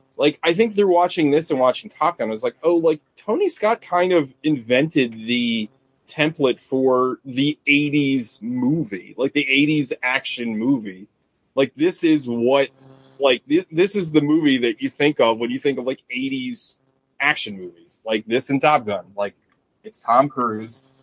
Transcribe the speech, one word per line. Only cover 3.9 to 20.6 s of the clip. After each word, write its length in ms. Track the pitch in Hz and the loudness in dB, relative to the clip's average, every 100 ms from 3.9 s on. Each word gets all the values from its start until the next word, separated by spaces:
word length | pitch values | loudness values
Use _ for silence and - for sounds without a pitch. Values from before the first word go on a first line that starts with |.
| 180 185 | 0 2
of 220 | 175 135 _ | 2 0 _
invented 680 | 151 143 113 127 156 156 123 110 110 | -2 -2 2 2 2 0 0 -4 -2
the 420 | 123 120 113 107 _ _ _ - | 0 0 -2 -4 _ _ _ -14
template 540 | - 156 160 135 - | -2 -2 0 0 0
for 580 | - 131 131 127 127 120 | -4 0 2 2 0 -2
the 340 | 135 127 143 151 - | -8 -2 -2 -2 0
eighties 720 | 143 147 147 139 135 110 - | 2 2 0 0 0 -4 -10
movie, 720 | 113 127 127 160 120 92 - - | -8 -2 0 0 -2 -8 -12 -6
like, 160 | 139 | -2
the 160 | 147 135 | -2 0
eighties 420 | 135 147 151 135 151 | 2 2 0 -2 -4
action 540 | - 131 - - 117 107 | -4 -4 -6 -8 -6 -4
movie." 520 | 120 135 107 92 104 _ _ _ _ 131 | -2 -2 -4 -14 -20 _ _ _ _ -2
Like, 160 | 135 | -2
this 300 | 135 170 175 | 0 -2 0
is 240 | 165 156 123 | 2 0 0
what, 400 | 117 120 139 135 _ - - _ - | -2 2 2 0 _ -20 -20 _ -2
like, 240 | 139 131 - | 2 2 2
thi-, 180 | 160 185 | -2 0
this 240 | 160 196 208 | 0 0 0
is 160 | 165 | 2
the 80 | 151 | 2
movie 380 | 143 160 147 131 | 4 2 2 2
that 220 | 120 107 | 0 -2
you 80 | 135 | -6
think 300 | - 147 147 | 0 0 4
of 200 | 117 113 | 2 2
when 120 | 120 | -2
you 80 | 123 | -2
think 200 | 143 127 | -2 -2
of, 60 | 123 | -4
like, 160 | 135 _ | -8 _
eighties 680 | 123 135 131 127 - - - _ _ _ - | -8 -6 -4 -6 -10 -14 -18 _ _ _ -6
action 380 | 143 147 107 98 | -4 -2 -6 -12
movies, 420 | 90 85 85 - 110 | -14 -18 _ -14 -4
like 180 | 110 110 | -4 -2
this 200 | 120 131 | -4 0
and 120 | 139 | 0
Top 260 | 151 151 107 | 2 0 -2
Gun. 200 | 98 90 101 | -8 -8 -8
Like, 180 | 101 _ _ _ _ _ | -8 _ _ _ _ _
it's 160 | 107 - | -18 -12
Tom 300 | - 123 143 | 0 2 2
Cruise. 560 | 135 120 107 | 0 -4 -4